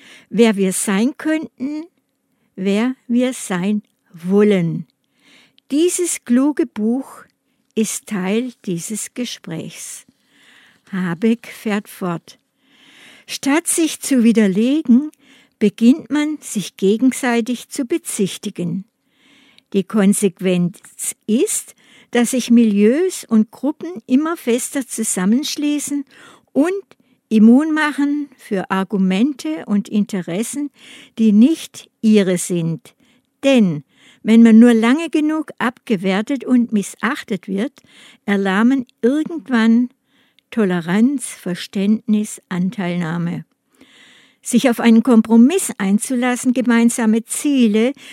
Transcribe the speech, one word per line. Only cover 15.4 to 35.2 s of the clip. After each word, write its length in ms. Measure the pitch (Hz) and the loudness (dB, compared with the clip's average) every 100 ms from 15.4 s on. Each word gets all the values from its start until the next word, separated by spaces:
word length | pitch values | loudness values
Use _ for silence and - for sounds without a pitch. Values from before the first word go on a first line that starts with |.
| _ _ | _ _
beginnt 520 | 208 - 233 311 - | -2 2 2 2 0
man, 280 | 285 302 302 | -2 -2 -4
sich 360 | - 220 165 - | -8 -8 -8 -2
gegenseitig 920 | 190 214 262 - 254 233 226 240 - | 0 2 0 0 -2 -2 -2 -6 -8
zu 160 | - | -8
bezichtigen. 1000 | 254 339 - - 196 - 214 - 175 180 - _ _ _ _ _ _ _ _ | -4 -4 -6 -4 -4 -4 -12 -8 -6 -6 -10 _ _ _ _ _ _ _ _
Die 100 | 196 | -4
Konsequenz 960 | 185 220 196 208 202 - 185 180 175 - - - - - - | -2 0 2 2 -2 -2 -2 0 -2 -6 -20 -12 -12 -10 -4
ist, 480 | 220 415 - - - _ _ _ | -2 0 -4 -10 -20 _ _ _
dass 180 | 240 240 | -2 0
sich 220 | 262 233 | -2 2
Milieus 720 | 233 226 202 208 277 370 - | 4 4 4 4 4 0 -4
und 260 | - 220 220 | -2 0 0
Gruppen 400 | - 262 302 330 349 - | -4 -6 -6 -10 -12 -2
immer 300 | 262 311 339 | 0 0 -4
fester 500 | - 240 - 285 262 | -2 -4 -4 -8 -8
zusammenschließen 1200 | - 220 - 185 240 302 - 294 294 - 285 277 - - - _ | -8 -6 -2 0 0 -2 -6 -4 -4 -4 -8 -10 -18 -20 -20 _
und 320 | - 320 392 - _ _ _ _ | -2 -2 -2 -10 _ _ _ _
immun 420 | 220 220 247 320 | 4 6 6 4
machen 560 | 311 302 285 285 294 285 _ | -2 -2 -2 -2 -2 -6 _
für 340 | - 196 - | -8 -6 -4
Argumente 920 | 190 185 202 190 190 262 269 320 311 - | -4 -2 -2 0 2 0 -2 -8 -8 -4
und 220 | 208 - | -4 -2
Interessen, 800 | 208 196 196 175 170 233 285 294 _ - - - - | -4 -2 -4 -6 -6 -6 -8 -10 _ -20 -20 -20 0
die 140 | 220 | 2
nicht 580 | 208 247 320 - - - _ | 6 4 2 -6 -20 -20 _
ihre 360 | 220 214 190 180 | 2 4 2 -2
sind. 560 | - 175 165 160 - _ _ _ _ _ | -2 -4 -4 -6 -10 _ _ _ _ _
Denn 400 | 277 262 196 151 - _ _ _ | 2 4 2 0 -10 _ _ _
wenn 220 | 196 226 | 2 6
man 160 | 233 220 | 8 10
nur 140 | 240 | 8
lange 360 | 233 226 277 339 | 6 2 0 0
genug 400 | 311 | 0